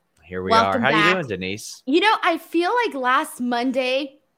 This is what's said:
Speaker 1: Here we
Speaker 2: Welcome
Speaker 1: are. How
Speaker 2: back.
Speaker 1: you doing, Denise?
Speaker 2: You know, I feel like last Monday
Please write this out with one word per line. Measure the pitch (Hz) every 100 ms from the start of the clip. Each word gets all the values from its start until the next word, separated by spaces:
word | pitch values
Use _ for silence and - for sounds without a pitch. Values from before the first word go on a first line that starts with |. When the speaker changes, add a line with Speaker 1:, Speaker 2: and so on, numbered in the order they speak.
| _ _
Speaker 1:
Here | - 90
we | 92
Speaker 2:
Welcome | 226 196 95
Speaker 1:
are. | 131
How |
Speaker 2:
back. | - 208
Speaker 1:
you |
doing, | 190 135
Denise? | 92 92 107 - - -
Speaker 2:
You | 330
know, | 415 427
I | 349 330
feel | - 330 349 480 440
like |
last | 269 247 269 311 -
Monday | 247 240 254 254 254 262 294 - _